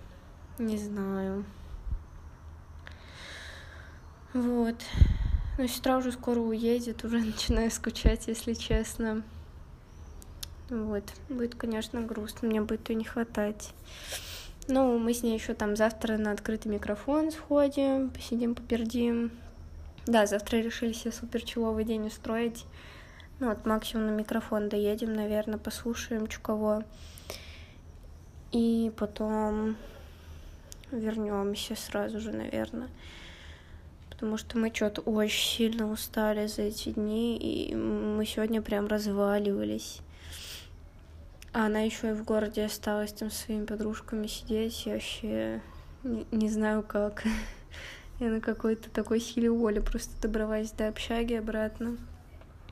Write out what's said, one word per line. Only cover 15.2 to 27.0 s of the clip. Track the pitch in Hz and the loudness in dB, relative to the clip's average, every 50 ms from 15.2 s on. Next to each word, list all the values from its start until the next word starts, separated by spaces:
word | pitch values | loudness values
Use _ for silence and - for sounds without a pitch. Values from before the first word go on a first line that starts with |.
ней | - 233 220 | 2 2 2
ещё | 220 - - 226 | 2 0 -2 -2
там | - 214 208 208 | 0 2 2 4
завтра | 214 214 226 226 - - 226 220 | 6 6 4 4 2 0 0 2
на | 214 214 208 | 2 2 2
открытый | 208 202 - - 220 214 - 220 | 0 0 0 -2 -2 0 0 0
микрофон | 208 202 - 214 208 208 - 277 285 311 311 320 | -2 0 0 0 -2 0 2 2 4 4 4 2
сходим, | 311 - - - 285 294 285 277 277 285 277 269 269 269 269 254 | 0 -2 0 4 6 8 8 6 6 4 4 4 4 4 2 0
посидим, | - - - - 233 233 240 233 233 | -2 -6 -4 -2 0 2 2 2 0
попердим. | - - - 240 233 226 226 247 240 233 240 233 233 233 233 233 - - - - - - - - - - - - - - | 0 -2 0 0 2 2 2 2 2 4 4 4 2 2 0 -2 -6 -14 -14 -14 -14 -14 -14 -12 -12 -12 -12 -14 -6 2
Да, | 233 233 220 208 | 6 6 8 8
завтра | 208 196 214 214 - 240 226 | 6 4 0 2 2 2 2
решили | 226 233 - - 240 226 | 2 2 0 0 0 0
себе | 220 - - 233 | 0 0 -2 -4
супер | 226 - 233 233 - 233 | -4 -4 -4 -2 -2 -2
чиловый | 233 - - 240 226 220 220 220 220 | -2 -2 -2 0 2 2 2 2 2
день | 226 220 220 214 214 | 2 2 0 0 -2
устроить. | - - - 240 220 226 233 233 233 - - - - - - - - - - - - - - - - - | -4 -4 -4 -2 0 2 2 0 -2 -4 -10 -14 -14 -16 -16 -16 -16 -16 -16 -16 -16 -16 -16 -12 -4 0
Ну, | 269 233 | 2 2
вот | 208 240 - | 2 2 2
максимум | 226 220 220 220 - - 220 220 | 4 4 2 2 0 0 0 2
на | 214 | 2
микрофон | 214 214 214 - - 226 226 - 226 208 208 208 | 2 0 0 0 0 0 0 2 0 0 2 2
доедем, | 214 208 208 202 214 220 240 220 220 | 2 2 2 2 2 2 0 0 0
наверное, | 214 208 208 214 214 214 220 214 208 | 0 2 2 2 2 2 0 -2 -4
послушаем, | - 226 - - - 233 233 - - - 240 220 220 | -4 -6 -6 -4 -2 -2 -2 -2 -2 -2 -2 -2 -2
чё | 220 - - | -2 -4 -4
кого. | - - 214 214 214 214 214 214 220 - - - | -2 -2 0 2 4 4 2 2 0 -6 -10 -14